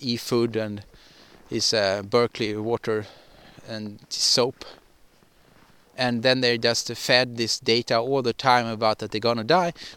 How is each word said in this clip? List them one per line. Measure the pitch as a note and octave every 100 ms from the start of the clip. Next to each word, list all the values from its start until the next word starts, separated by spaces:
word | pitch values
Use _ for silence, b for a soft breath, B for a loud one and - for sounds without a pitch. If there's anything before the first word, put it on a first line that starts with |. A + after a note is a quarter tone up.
e-food | C3+ A#2 - A#2+ A#2 A2+
and | G#2+ G#2 - - B B B B B
his, | A#2 -
uh, | A2+ G2+ G2
Berkeley | G2 A#2+ A#2+ - G#2+ G#2+
water | G#2+ A#2 - A2 G#2+ B B B B B -
and | A2 G#2+ G#2 -
soap. | - - - B2 - - - - _ - _ _ _ b b b b b -
And | B2+ A#2+
then | B2+ B2+
they | B2 A#2+
just | A#2 A#2 -
fed | A#2+ - B2+ B2+ A#2
this | A2+ -
data | A#2+ A#2 A#2 A#2
all | A#2+ C#3
the | A#2+
time | A2+ C3+ B2 A#2
about | A2 A2 G#2+
that | G#2+
they're | A2
gonna | A#2 A#2
die, | A2 E3+ F3 - B